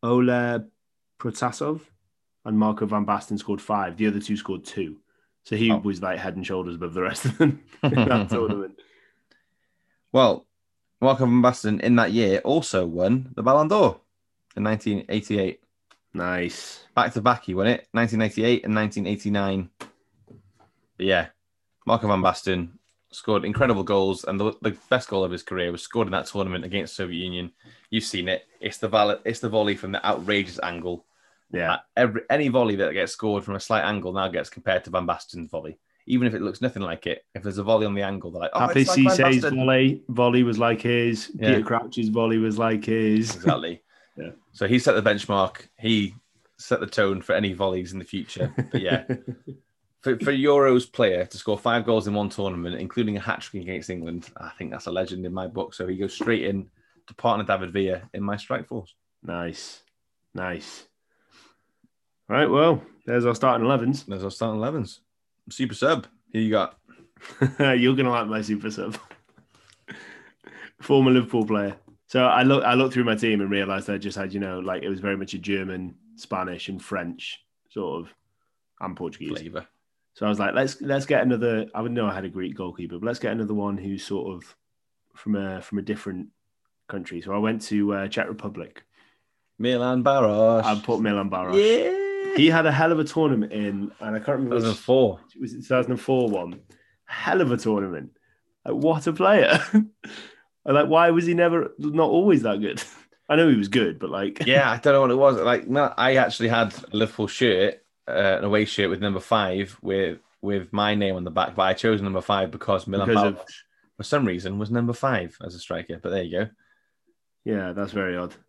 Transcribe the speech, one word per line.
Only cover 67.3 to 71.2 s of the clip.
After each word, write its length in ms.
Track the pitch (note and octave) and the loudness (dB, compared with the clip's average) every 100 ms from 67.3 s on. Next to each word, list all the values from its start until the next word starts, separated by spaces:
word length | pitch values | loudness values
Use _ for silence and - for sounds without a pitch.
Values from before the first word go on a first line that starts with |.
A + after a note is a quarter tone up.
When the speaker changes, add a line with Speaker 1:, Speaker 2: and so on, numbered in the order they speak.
| - C3+ - | -2 0 2
Speaker 1:
You're 380 | C#3 B2+ B2 C3 | 4 6 4 4
gonna 140 | B2+ | 2
like 160 | A#2+ G#2+ | 2 0
my 160 | G#2+ | -4
super 280 | G#2 G#2 A2 | -2 -4 -4
sub. 280 | G#2+ F#2+ A2 - - _ _ _ _ _ _ - - - - - _ - - - _ | -6 -8 -10 -16 -20 _ _ _ _ _ _ -20 -20 -20 -20 -20 _ -20 -20 -20 _
Former 300 | - C#3 C3 | 2 6 6
Liverpool 340 | B2+ | 6